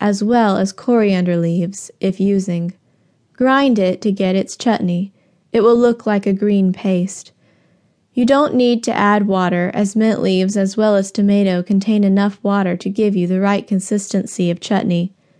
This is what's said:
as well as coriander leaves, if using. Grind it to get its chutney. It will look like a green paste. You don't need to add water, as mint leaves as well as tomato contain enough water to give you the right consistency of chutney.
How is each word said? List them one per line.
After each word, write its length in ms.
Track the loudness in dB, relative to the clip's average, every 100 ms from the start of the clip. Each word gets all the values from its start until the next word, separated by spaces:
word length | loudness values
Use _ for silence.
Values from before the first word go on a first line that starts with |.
as 200 | -2 0
well 360 | 0 2 2 2
as 160 | -2
coriander 640 | -4 0 2 2 2 0 0
leaves, 520 | 0 0 -2 -6 -16 -6
if 180 | -4 0
using. 540 | 0 0 0 -4 -6 -8 _ _ _ _ _
Grind 480 | -2 0 2 2 2
it 220 | 0 0
to 100 | -2
get 240 | -2 0 0
its 220 | -2 -4
chutney. 560 | -2 -2 -2 -2 -4 -10 _ _ _
It 80 | 2
will 160 | 4 4
look 280 | 2 0 -2
like 200 | -2 0
a 80 |
green 400 | 0 0 2 0
paste. 580 | 0 -2 -2 -2 -8 -20 _ _ _ _ _ _ _ _
You 120 | -2 2
don't 300 | 2 2 2
need 280 | 2 0 -2
to 60 |
add 360 | 0 2 2 2
water, 420 | 0 0 0 -2 -2
as 200 | -2 0
mint 280 | 0 0
leaves 340 | 0 0 0 0
as 180 | -2 0
well 200 | 2 2
as 160 | 0
tomato 500 | 0 2 2 2 0
contain 420 | 0 -2 0 2
enough 360 | 2 2 0 -2
water 340 | -2 0 -2 -4
to 140 | -4
give 260 | -2 0 0
you 120 | 0
the 120 | 0
right 280 | 0 -2 -2
consistency 840 | -4 -2 -4 -4 -4 -4 -4 -4
of 100 | -4
chutney. 540 | -2 -2 0 -2 -4 -8 _ _